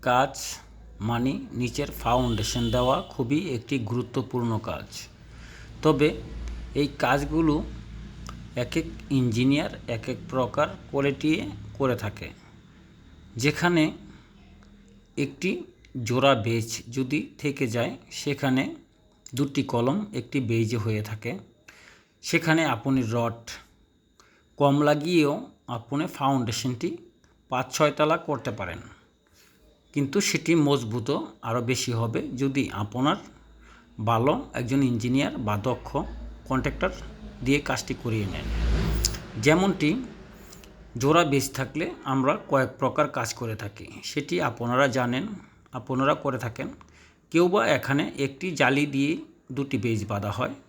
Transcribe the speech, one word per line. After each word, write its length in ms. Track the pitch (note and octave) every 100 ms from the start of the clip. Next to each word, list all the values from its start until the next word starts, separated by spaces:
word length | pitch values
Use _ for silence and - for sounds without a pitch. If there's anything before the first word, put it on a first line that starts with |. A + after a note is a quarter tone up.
কাজ 300 | B2+ B2 C3+ - - - - - - -
মানে 320 | G#2 A#2 B2+ - -
নিচের 380 | - B2 - C#3+
ফাউন্ডেশন 680 | - A2+ B2 B2 A2 G#2 B2 A#2
দেওয়া 260 | B2 B2+ D3 F#3+
খুবই 320 | - A#2+ D3 F#3
একটি 220 | B2 - C#3 G#2+
গুরুত্বপূর্ণ 640 | A#2+ A#2+ C#3 B2+ B2+ A#2+ A2+
কাজ। 280 | A2 F#2 - - - - - - - - - -
তবে 260 | D#3 C#3 D3+ - - - - - -
এই 140 | C#3 C#3+ -
কাজগুলো 560 | A#2+ C#3 C#3+ D#3 E3 D3+ G#3+ - - - - - - - - -
এক 160 | B2 D#3+
এক 120 | E3 - -
ইঞ্জিনিয়ার 640 | C#3 B2 A2+ C3 C#3+ F3+ - -
এক 160 | A#2 A#2
এক 100 | A#2+ -
প্রকার 400 | C3 B2 - D#3 F#3+ -
কোয়ালিটি 440 | C#3 C#3 C3+ D3+ E3 - - -
করে 220 | - C3+ A#2
থাকে। 320 | A2 - - - - - - - - - - - - A#2
যেখানে 460 | C3+ D3 F3 F3 D#3 - - - - - - - - - - - - -
একটি 340 | C#3 - F#3 - - _ - C3
জোড়া 280 | A2+ A#2+ C#3 B2+
বেজ 260 | G#2+ A#2 A2+ - -
যদি 300 | A#2+ B2+ D3 - -
থেকে 260 | D3 C3+ C3
যায়, 240 | A#2 C3 B3+ -
সেখানে 500 | - - C#3 C#3 C3 C#4+ E4 - _ _ _ -
দুটি 300 | B2 C#3+ C#3+
কলম 320 | C3+ A#2 A#2+ F3+ G#3
একটি 240 | - - C#3+
বেজে 380 | A#2+ A2+ A2 A#2
হয়ে 240 | G#2+ G#2+
থাকে। 300 | G#2+ G#2+ A#2 F3 - _ - - - - _ _
সেখানে 380 | - E3 E3 D#3+ D#3
আপনি 260 | A#2 C3+ C3 A2+
রড 280 | A#2 A#2 A2 - - - _ _ _ _ _ _ _ _ -
কম 160 | C#3+ C#3+
লাগিয়েও 520 | D3 D3+ D3+ F3 C#3+ D#3+ - - -
আপনি 360 | A#2+ - C#3 D#3+
ফাউন্ডেশনটি 800 | - C#3 C3+ A2+ A2 C3 A#2 E3+ E4+ - _ _ _ _
পাঁচ 160 | B2+ C3
ছয় 200 | - D3+ C#3+
তলা 200 | D3+ E3 D#3+
করতে 220 | C#3 A#2+
পারেন, 280 | A2+ A2+ E2 - - _ _ _ _ _ _ _ _ _
কিন্তু 220 | D3 C#3 G3+
সেটি 320 | G3 D#3 D#3 E3 D3
মজবুতও 520 | C#3 A#2 A#2+ A#2 D3+ D#4+ -
আরও 180 | A#2 A#2
বেশি 300 | A#2 B2+ -
হবে 280 | A#2 A#2 A#2 - B2
যদি 260 | C#3 C#3 B2 F#2+
আপনার 360 | G#2 A#2+ C3+ G3 - - - - - - _ -
ভালো 340 | A2 A#2 B2+ F#3+ -
একজন 260 | - A#2+ C3+ C3+
ইঞ্জিনিয়ার 440 | A#2 B2 C3 D#3 - A#2+
বা 80 | A2+ B2+
দক্ষ 220 | A#2+ - C#3 D#3 - - - -
কন্ট্রাক্টর 460 | C3 C#3+ - C#4+ C#4 - - - -
দিয়ে 160 | B2 C#3 C3+
কাজটি 260 | C3 - B2
করিয়ে 240 | A#2+ A2 G2+
নেন। 140 | D#2+ - - - - A2 - - - - -
যেমনটি 460 | A#2 D#3+ G3 F3+ D3+ A3 C4 - - - - - - - - A#2+
জোড়া 200 | C3+ D#3+
বেজ 220 | E3 C#3 - -
থাকলে 260 | C3+ D3+ E3+ -
আমরা 280 | - C3+ C3 G3 -
কয়েক 200 | C#3 B2 -
প্রকার 280 | C3 B2+ D3 -
কাজ 120 | A#2 -
করে 140 | A#2 G#2+
থাকি, 300 | G#2+ - - -
সেটি 300 | - - C#3 F3 D3+
আপনারা 380 | A2+ A#2+ B2 C#3 B2
জানেন, 280 | B2 B2 G3+ G3+ - _ _
আপনারা 420 | C3 - C3 C3+ D#3
করে 140 | C#3+ C3
থাকেন। 300 | A#2 A2 C3+ C#4+ - - - _ _
কেউ 120 | E3 F3+
বা 140 | G3 A3+ C#3+
এখানে 280 | - C#3 - - C3+
একটি 200 | - F#3 D3+
জালি 240 | C3 C3+ D3
দিয়ে 160 | C3+ C#3 D#3+ - - _ B2+
দুটি 200 | C#3 A#2+
বেজ 160 | A#2 A2+ G2+
বাঁধা 220 | G2+ G2+
হয় 220 | G2 B2+ -